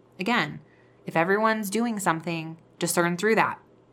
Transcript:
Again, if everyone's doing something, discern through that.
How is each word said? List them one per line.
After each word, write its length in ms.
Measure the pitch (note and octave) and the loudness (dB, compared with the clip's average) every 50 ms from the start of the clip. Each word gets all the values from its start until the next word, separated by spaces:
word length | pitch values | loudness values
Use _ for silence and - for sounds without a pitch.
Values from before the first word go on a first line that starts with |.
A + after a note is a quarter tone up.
| _ _ _ - | _ _ _ -6
Again, 400 | F#3 G#3 A#3+ A#3 D#3+ D3 - - - - _ _ - _ _ _ - | -2 0 0 0 0 -2 -6 -10 -16 -20 _ _ -20 _ _ _ -10
if 100 | - - | -4 0
everyone's 540 | E3 E3 F3+ G3 G#3 A3 A3 A3 A3 G#3+ F#3+ | 0 2 2 2 2 2 2 0 0 -2 -2
doing 280 | G3 A3+ A#3 A#3+ A3 G#3 | -2 -2 0 -2 -2 -2
something, 600 | F#3 F#3 D#3+ D#3+ D#3 F3 E3+ E3 D#3 D#3+ D#3+ - - _ _ - | 0 0 0 0 -2 -4 -6 -6 -6 -10 -12 -16 -20 _ _ -6
discern 380 | - E3+ - F3+ E3+ E3+ F3 | -4 -2 2 2 2 2 2
through 200 | F3 G3 G#3+ A3+ | 0 2 2 4
that. 220 | G3+ D3+ A#2 - - - _ _ _ _ _ | 4 2 2 0 -6 -12 _ _ _ _ _